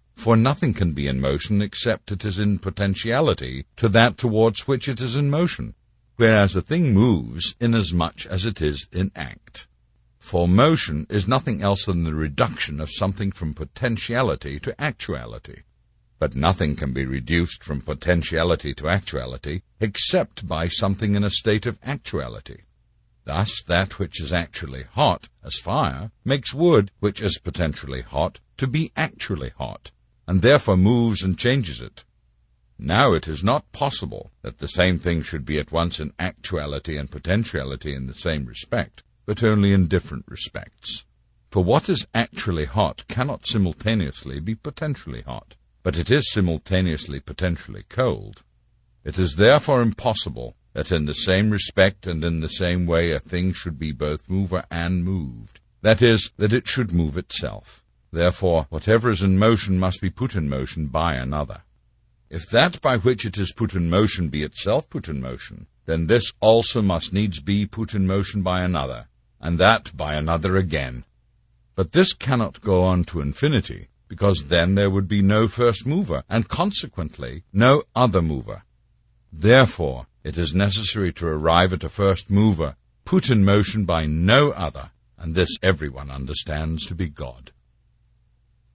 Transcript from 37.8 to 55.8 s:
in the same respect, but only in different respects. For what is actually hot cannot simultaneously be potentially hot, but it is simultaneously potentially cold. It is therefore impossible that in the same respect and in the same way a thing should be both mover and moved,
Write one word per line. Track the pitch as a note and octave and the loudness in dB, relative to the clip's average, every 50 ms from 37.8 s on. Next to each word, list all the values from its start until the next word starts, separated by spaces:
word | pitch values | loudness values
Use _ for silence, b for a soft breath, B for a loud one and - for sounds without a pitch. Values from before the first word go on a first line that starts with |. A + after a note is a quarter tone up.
| - D2+ C#2 | -8 -8 -8
in | C2 C2 B1+ | -8 -8 -10
the | C2+ | -10
same | - - F2 D#2+ D2 C2+ | -6 -4 -4 -2 -2 -4
respect, | A#1+ A1 - - - B2+ A#2 D2 - _ - _ _ _ _ _ | -8 -10 -14 -10 -6 -4 -4 -4 -6 _ -20 _ _ _ _ _
but | - G#2 - A#2 | -6 -2 0 2
only | A2 G#2+ G#2 G2+ G2 G2 | 4 4 4 6 6 6
in | G2 F2+ D#2 | 6 4 4
different | F#2+ F2 - - C#2+ B1 - - | 2 0 0 -4 -8 -12 -12 -14
respects. | - - - - - - - - - _ - - - - - _ _ _ _ _ _ _ _ _ | -12 -12 -10 -10 -10 -12 -14 -16 -18 _ -10 -10 -10 -10 -12 _ _ _ _ _ _ _ _ _
For | - G2+ F2 | 0 2 2
what | F2+ B2 D#3+ - - | 4 4 2 2 2
is | F3 B2 - - - | -2 -2 -2 -2 -2
actually | A2+ A#2 - - - - - F2 D#2 D2 | -2 -2 -2 -6 -6 -4 -4 -2 -2 -4
hot | C2 - A2 G2 D2 - - - - | -2 0 0 0 0 -2 -6 -14 -10
cannot | - - B2+ C#3+ B2 - - | -6 -4 -4 -4 -6 -6 -6
simultaneously | - - G#2+ F#2+ F2 D#2 - - G#2+ A2+ G#2+ E2 C2+ - - - C#2 C2 C#2+ | -2 0 0 0 0 -2 -2 -2 -2 0 0 -2 -4 -6 -10 -12 -10 -10 -8
be | D#2+ G#2 A2+ | -6 -8 -8
potentially | - - D3+ - - D#3+ D3+ C3+ - - D2+ B1 A1+ - | -8 -10 -12 -10 -8 -6 -6 -6 -8 -10 -12 -12 -12 -12
hot, | C2+ B1 G#1+ - _ - _ _ _ _ _ - | -12 -12 -12 -14 _ -20 _ _ _ _ _ -4
but | F2+ D2+ | -2 -2
it | E2 D#2+ F2 | -2 2 2
is | B2 D3 - - | 2 2 2 2
simultaneously | - A2 F#2+ F2 E2 C#2+ - - F#2+ F#2 F#2 F2 D#2 D2 - - C#2 C#2+ | 0 2 2 2 0 -2 -2 -2 0 0 2 0 -2 -4 -6 -10 -12 -12
potentially | - - - - F#2+ F2+ E2+ - - - G1+ G1+ - - | -12 -12 -8 -4 -4 -2 -2 -4 -8 -12 -16 -16 -18 -8
cold. | - - B2+ A#2+ C#2+ G#1 - G#1 G1+ - _ _ _ _ _ _ _ _ _ _ _ _ - | -4 -2 0 0 -2 -4 -8 -14 -18 -20 _ _ _ _ _ _ _ _ _ _ _ _ -12
It | D2+ D#2 F#2 | -6 -2 0
is | F2+ D#2+ C#2+ | 0 0 2
therefore | E2 G#2 A#2+ C#3+ D3 - - C#3 B2+ | 6 6 8 8 6 4 2 2 2
impossible | A#2+ A2+ - - - A#2+ G#2 - - D#2+ A#1+ A#1 A#1+ A#1 - _ _ _ - | 2 2 0 0 -2 -2 -2 -2 -4 -8 -8 -10 -10 -12 -14 _ _ _ -8
that | - D#2 - F#2 | -6 -2 0 0
in | D#2 D2 | 0 0
the | D2 D2 | -2 -4
same | - - F#2+ F#2 F#2+ G#2+ G#2+ | -2 0 2 2 4 4 2
respect | G#2 G2 - - - - F#2+ G2+ - - - | 2 0 -2 0 2 4 4 4 2 -2 -6
and | F#2 E2+ D#2 D#2+ | -6 -4 -2 -2
in | E2+ E2 D#2+ | -2 -2 -2
the | D#2 D#2 | -4 -4
same | - - F#2+ F2 F2+ F2+ F2 | -4 -2 -2 0 0 0 0
way | E2+ E2 E2 E2+ E2+ D#2 | 2 2 2 2 2 0
a | C#2+ | -2
thing | - - F#2 F2 F2+ F#2 F2 | -4 -4 -4 -2 -2 -2 -2
should | - - F2 D2+ C#2 | -4 -6 -8 -8 -6
be | D#2+ D2+ | -6 -6
both | C#2 A#1 D2+ D2+ D#2 D#2 - - | -6 -4 -4 -4 -4 -6 -6 -4
mover | F#2 F#2+ G2 E2+ F#2 F2+ - - | -2 -2 -2 -2 -2 -4 -6 -6
and | E2+ E2 E2+ F2 F#2 F2+ F2 | -6 -4 -2 -2 -2 -2 -2
moved, | F#2 F#2+ F#2 D2 C2 A#1 A1+ G#1+ - - _ _ _ _ _ | -2 -2 -4 -6 -8 -10 -14 -16 -20 -20 _ _ _ _ _